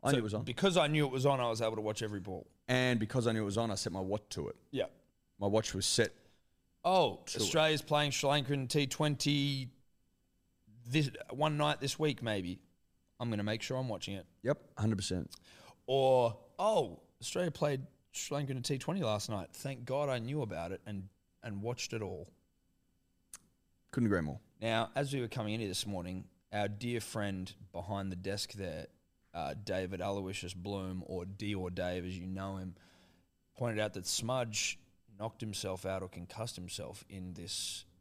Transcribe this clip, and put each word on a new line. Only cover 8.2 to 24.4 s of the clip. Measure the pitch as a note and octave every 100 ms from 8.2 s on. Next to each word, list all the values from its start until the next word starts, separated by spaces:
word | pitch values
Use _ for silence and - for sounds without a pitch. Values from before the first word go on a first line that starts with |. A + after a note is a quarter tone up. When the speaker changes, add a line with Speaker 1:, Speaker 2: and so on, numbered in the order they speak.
| C#3+
Speaker 2:
Lanka | D3 B2+
in | C#3+ B2+
T | D3+ C#3
twenty | - D3+ C#3+ D3 D3 C#3+ C#3 B2+ - _ _ _ _ _ _ _ _ _ A2 A#2+
this, | C#3+ C#3 - -
one | B2+ D3+ D3
night | D3+ C#3+
this | C#3 -
week, | D#3 C3
maybe. | A#2 G#2 F2+ F2+ _ _ _ _ _ _
I'm | A#2+
gonna | G#2+
make | G#2 A2
sure | - C3
I'm | B2+
watching | G2+ - G2
it. | - _
Speaker 1:
Yep, | A#2 D3 - -
hundred | G#2+ G#2
percent. | F#2+ F2+ - - - - - - -
Speaker 2:
Or, | C3+ C3 B2+ A#2 A2 - -
oh, | G3+ F3+ A#2+ E2+ - _
Australia | - F3+ F3+
played | - D3+ C3+ C3+ _ _
Sri | - - C#3+
Lanka | C#3
in | C3
a |
T | B2 C#3
twenty | - F#3+
last | B2+ G#2 -
night. | G#2+ F2
Thank | - C#3 C3
God | A#2+ C3 D3
I | B2+
knew | A2+ D3
about | A#2 E2 E2
it | F#2+ -
and, | G2+ F#2+ _ _ _
and | A#2 G2+
watched | G#2+ B2 -
it | A#2
all. | G2+ D2+ - _ _ _ _ _ _ _ _ _ _ - _ _ _ _ _
Speaker 1:
Couldn't | - A#2
agree | F#2+
more. | D2+ C#2